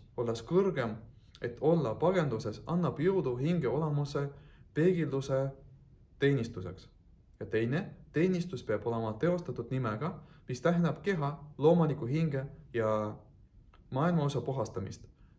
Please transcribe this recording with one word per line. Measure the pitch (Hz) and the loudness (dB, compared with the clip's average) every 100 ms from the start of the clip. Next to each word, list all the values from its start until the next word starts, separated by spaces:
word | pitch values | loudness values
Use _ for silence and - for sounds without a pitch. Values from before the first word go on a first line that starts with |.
| - - | -10 -4
olles | 117 110 | -2 -4
kõrgem, | - 175 196 - 117 107 - - - - | 0 2 4 2 -2 -4 -12 -20 -20 -8
et | - - | -8 0
olla | 143 170 120 107 | 2 4 2 0
pagenduses, | 165 190 143 110 110 104 - | 2 2 2 0 -4 -8 -4
annab | 170 151 - | 0 0 0
jõudu | 175 190 131 120 | 2 2 0 0
hingeolamuse | 147 175 123 139 160 143 143 147 143 - - - - | 0 0 0 0 0 0 -2 -2 -4 -8 -20 -20 -6
peegelduse | 147 175 170 143 135 131 135 135 - - - - - - - | 2 4 4 0 -2 0 0 -2 -6 -16 -20 -20 -20 -20 2
teenistuseks. | 139 135 104 90 90 - - - - - - - | 4 4 0 -6 -10 -10 -16 -20 -20 -20 -20 -14
Ja | 98 | -2
teine, | 110 117 156 - - - | 0 2 0 -4 -10 -6
teenistus | 147 185 175 170 123 | 0 2 2 -2 -6
peab | - 104 120 | -2 -2 -2
olema | 117 110 107 | -2 -2 0
teostatud | 165 180 170 127 113 | 0 0 -2 -8 -4
nimega, | 131 117 107 156 - - - - | -2 -2 -2 -4 -6 -14 -16 -10
mis | 123 | -2
tähendab | 165 175 165 139 | 2 4 2 0
keha, | 202 180 143 160 - - | -2 0 -2 -6 -12 2
loomaliku | 147 175 151 - 117 | 6 6 4 0 -2
hinge | 156 160 135 139 - - | 0 0 -2 -6 -12 -6
ja | 117 110 107 104 - - - - - - - - | -2 2 0 -2 -6 -16 -20 -20 -20 -20 -20 -8
maailma | 131 165 170 143 | -2 2 2 0
osa | 139 | -2
puhastamist | 135 131 107 - 92 - - - - | -4 -4 -4 -6 -8 -10 -18 -20 -20